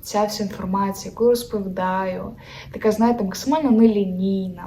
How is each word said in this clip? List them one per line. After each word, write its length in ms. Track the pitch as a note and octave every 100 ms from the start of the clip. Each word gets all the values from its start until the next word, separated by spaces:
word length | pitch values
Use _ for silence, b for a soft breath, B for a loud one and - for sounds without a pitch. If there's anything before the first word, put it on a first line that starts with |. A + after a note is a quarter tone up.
ця 240 | - G#3
вся 200 | G#3 -
інформація, 680 | G3 - F#3 G3 G3 F#3+ G3
яку 120 | -
я 60 | A#3
розповідаю, 1000 | A#3+ A#3+ G#3 F#3+ F#3 F#3 F#3 F#3+ F#3 F#3 - B B B
така, 200 | - A3
знаєте, 320 | G3 A#3 A#3
максимально 460 | G3 - C4 D#4 C#4+
нелінійна, 960 | A3 A3+ G#3 F#3+ F#3 F#3+ G3 F#3 F3+